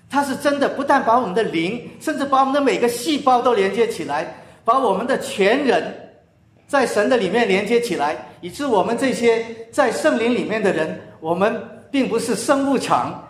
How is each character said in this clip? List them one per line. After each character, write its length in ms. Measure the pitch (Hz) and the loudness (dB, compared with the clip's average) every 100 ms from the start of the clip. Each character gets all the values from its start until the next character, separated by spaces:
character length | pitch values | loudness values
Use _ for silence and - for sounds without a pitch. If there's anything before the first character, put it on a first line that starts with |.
| - | -4
它 140 | 277 | -2
是 120 | 277 262 | -2 -2
真 240 | 294 285 | 0 2
的 100 | 247 | 0
不 140 | - | -2
但 200 | 277 269 | 0 2
把 160 | 240 240 | 4 2
我 60 | 214 | 2
们 80 | |
的 80 | 190 | -2
灵， 400 | 196 165 170 233 - - | -2 -2 -4 -6 -10 -10
甚 180 | - 277 | -6 -4
至 60 | |
把 160 | 277 269 | 0 2
我 40 | 262 | 2
们 80 | |
的 80 | 285 | 2
每 160 | 277 180 | 2 2
个 100 | 233 | 0
细 300 | 233 330 285 | -2 -2 0
胞 240 | - 247 | 2 2
都 120 | 254 | 4
连 200 | 226 196 | 2 2
接 140 | 214 226 | 0 -2
起 160 | 196 | -2
来， 320 | 143 147 175 - - - | -4 -4 -6 -10 -20 -8
把 140 | - 254 | 0 2
我 160 | 240 | 2
们 140 | 175 247 | 0 0
的 100 | 233 | -2
全 460 | - - 196 269 269 | -4 0 2 2 2
人 280 | 175 - - - - _ _ _ _ - | 0 0 -12 -18 -20 _ _ _ _ -2
在 180 | 277 240 | 0 0
神 240 | 208 214 | 0 2
的 80 | 247 | 2
里 120 | 185 | 2
面 180 | 220 220 | 0 2
连 180 | 190 208 | 2 2
接 160 | 233 | 0
起 140 | 240 156 | 0 -2
来， 200 | 147 160 - - | -2 -4 -10 -14
以 100 | 175 | -14
致 180 | 175 285 | -6 0
我 160 | 208 | 2
们 120 | 190 240 | 2 0
这 160 | 262 | -2
些 320 | 202 233 226 226 - - | 0 2 2 -2 -12 -8
在 200 | - 254 | 0 0
圣 280 | 202 311 247 | 2 0 2
灵 140 | 233 | 0
里 100 | 233 | 0
面 180 | 156 214 | -2 -2
的 100 | 196 | 0
人， 300 | 160 156 185 - - | 0 -2 -6 -14 -10
我 140 | 160 | -4
们 260 | 175 208 - - - - | 0 0 -2 -10 -18 -6
并 180 | 277 214 | -2 0
不 120 | 220 | -2
是 160 | - 208 | -2 -2
生 360 | - 269 277 | 0 0 2
物 60 | 247 | 0
场， 500 | - 143 127 180 - | 0 0 -2 -8 -16